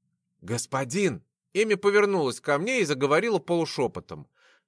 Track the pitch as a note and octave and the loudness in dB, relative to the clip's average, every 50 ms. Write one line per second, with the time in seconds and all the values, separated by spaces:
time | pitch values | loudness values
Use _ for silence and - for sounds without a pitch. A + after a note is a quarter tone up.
0 | _ _ _ _ _ _ _ _ - F#2 A#2+ A2+ - - C3+ C3+ C3+ A#2+ C#3 G3+ | _ _ _ _ _ _ _ _ -8 -6 -6 -6 -6 -4 -4 -4 -4 -2 -2 0
1 | G3+ E3 G#2+ - - _ _ _ _ _ - F#3+ A3 A3 G3+ F#3 G3+ G3+ G3+ G#3 | 0 0 0 -4 -10 _ _ _ _ _ -2 0 0 2 0 0 2 4 4 4
2 | G#3 G3+ G3 F3 C#3+ B2 A#2 - - D3+ C#3+ C#3+ F#3 A#3+ C4 B3 F3+ C#3+ - C3 | 4 4 2 0 0 -2 -2 -4 -2 -2 0 0 0 0 0 0 0 0 0 0
3 | C#3 C3+ D3 - A#3 A#3 G#3 E3 - - F3 E3+ D#3+ - - D#3 B2+ G2 - D#2+ | 2 2 2 2 2 2 -2 -2 -2 0 -2 -2 -2 -2 -2 -2 -2 -2 -4 -6
4 | - - D#2+ D2+ C#2+ _ _ _ _ _ _ _ _ | -14 -14 -14 -16 -16 _ _ _ _ _ _ _ _